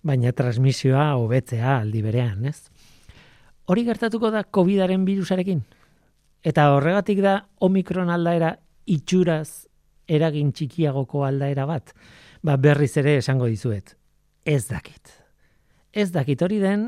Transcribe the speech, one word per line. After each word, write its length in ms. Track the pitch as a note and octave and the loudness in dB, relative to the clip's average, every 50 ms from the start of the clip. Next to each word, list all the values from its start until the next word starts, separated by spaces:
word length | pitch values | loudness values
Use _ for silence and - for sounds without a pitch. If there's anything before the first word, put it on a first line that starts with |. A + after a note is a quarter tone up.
| - | -2
baina 280 | D#3 C#3 B2+ A#2+ B2 B2 | 0 0 0 0 0 0
transmisioa 760 | - C3 B2 A2+ A#2+ C3 C3+ B2+ - - C3 C3 C3+ D3+ D3+ C#3+ | 0 -2 -2 0 2 2 2 0 2 0 2 2 2 2 0 0
hobetzea 640 | B2 A#2 A2 A#2+ C3 - - A#2+ A2+ A#2 C3 C3+ B2 | -2 0 0 0 -2 -2 -2 -6 -4 0 0 0 0
aldi 220 | G#2+ G#2+ G#2+ A2+ G#2 | -2 -2 -4 -2 -2
berean, 400 | A2 A2 B2 B2 A#2 G2 G2 A#2+ | -2 -2 -2 -2 -2 -4 -4 -6
ez? 240 | C#3+ D3+ - - _ _ - - - - _ _ - - - - - _ _ _ _ _ _ _ | -6 -8 -10 -16 _ _ -20 -20 -20 -20 _ _ -20 -20 -20 -20 -20 _ _ _ _ _ _ _
Hori 220 | - F3+ A#3 A#3+ | 0 0 0 2
gertatuko 440 | A#3 A3 F#3 A#3 A3+ G#3+ A3+ A#3 A3 | -2 -2 -2 -2 -4 -2 0 -2 0
da 140 | A3 G#3+ G3 | 0 -2 -4
covidaren 600 | _ - G3 F3+ F#3 G3+ G3 F#3 F#3 F#3+ F#3+ F#3+ F#3+ | _ 0 2 2 4 4 2 2 2 2 0 0 0
virusarekin? 540 | G3 G3 F3+ - F#3+ F#3 F3+ G3 F#3 C#3+ A2 _ _ _ _ _ _ _ _ _ _ _ _ _ _ _ _ | 0 -2 -2 -2 -2 -2 0 -2 -2 -4 -4 _ _ _ _ _ _ _ _ _ _ _ _ _ _ _ _
Eta 240 | E3 C#3 D#3+ D3 D3 C#3 | 0 2 4 4 6 4
horregatik 480 | C#3 C#3 E3 F#3 G3+ F#3+ - G3+ G3 G3 | 4 2 2 0 0 0 0 0 2 2
da 140 | G3 G3 G3+ - _ _ _ - | 2 2 0 -4 _ _ _ 0
Omikron 480 | F#3+ F#3+ F#3+ F3+ - F3+ F#3 F3+ F3 | 2 2 2 0 0 -4 -2 -2 -2
aldaera 400 | E3+ F3 E3+ E3+ E3+ E3+ E3 D#3+ - _ _ _ _ _ - | -2 0 0 0 0 2 0 -2 -2 _ _ _ _ _ -4
itxuraz 800 | - F3+ C#3+ - - F3+ F#3 F3+ E3+ D#3+ D#3 D#3 - - - - _ _ _ _ _ _ _ _ | -2 -2 -2 0 0 2 2 2 2 0 -2 -4 -10 -14 -20 -20 _ _ _ _ _ _ _ _
eragin 480 | - D#3+ D3+ E3 D#3+ D3 D3+ D3 C#3+ | -2 0 2 2 0 0 0 -2 -2
txikiagoko 720 | - - D#3 A#2+ - - D#3 D3 C3 C#3 C3 - - C#3+ C#3 | -2 -2 -8 -6 -2 -2 -2 0 0 -2 -4 -4 -4 -4 -2
aldaera 400 | C3+ C3+ C#3 C#3 C#3 C#3+ C#3 C3+ | -2 -2 -2 -2 -2 -2 -4 -4
bat? 280 | C#3+ E3 C3+ - - - _ _ - - - - - - - - | -4 -6 -6 -8 -12 -20 _ _ -20 -20 -20 -20 -20 -20 -6 -2
Ba, 140 | D3+ C#3+ C3+ | 0 0 4
berriz 320 | C3 D3 C#3+ C#3+ D3 B2+ - D#3 | 4 4 4 4 2 0 0 0
ere 160 | C3+ C#3+ D3 C#3 | 2 2 2 2
esango 260 | A#2+ - C3+ C3 B2 A#2 | 0 0 0 0 0 0
dizuet, 480 | A2+ G#2 - B2 G#2 G2 - - _ _ _ _ _ _ _ _ _ _ _ | -2 -2 -4 -6 -6 -6 -10 -16 _ _ _ _ _ _ _ _ _ _ _
ez 220 | D#3 D3+ C3+ - - | -2 -2 0 -2 -4
dakit. 460 | A2 D#2 - - - - _ - - _ _ _ _ _ _ _ _ _ _ _ _ _ _ _ _ | -10 -10 -10 -14 -20 -20 _ -20 -20 _ _ _ _ _ _ _ _ _ _ _ _ _ _ _ _
Ez 160 | G#3+ G#3 F#3 | -2 -2 0
dakit 300 | F3 D#3+ C3 C#3+ C#3 - E3+ | 0 -2 0 0 0 0 0
hori 160 | F3+ G#3+ G#3+ | -2 0 0
den 240 | G3 F#3+ G3+ G#3 A3 | 0 0 0 -2 -4